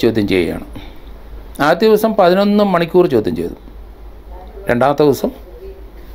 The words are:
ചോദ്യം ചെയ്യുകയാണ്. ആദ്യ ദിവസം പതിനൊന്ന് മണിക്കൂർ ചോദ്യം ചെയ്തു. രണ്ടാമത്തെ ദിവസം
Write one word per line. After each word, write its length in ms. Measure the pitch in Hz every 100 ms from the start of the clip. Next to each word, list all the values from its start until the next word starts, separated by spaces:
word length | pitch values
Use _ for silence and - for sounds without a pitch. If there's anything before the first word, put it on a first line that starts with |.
ചോദ്യം 220 | 117 110 101
ചെയ്യുകയാണ്. 340 | 92 82 82 - - - - - - - - - - 143
ആദ്യ 180 | 180 220
ദിവസം 240 | 214 220 208
പതിനൊന്ന് 440 | 175 185 202 208 202
മണിക്കൂർ 320 | 175 165 180 175
ചോദ്യം 220 | 123 92 85
ചെയ്തു. 180 | 85 - - - - - - - - - - - -
രണ്ടാമത്തെ 340 | 120 131 143 151
ദിവസം 240 | 123 - - - - - - - - -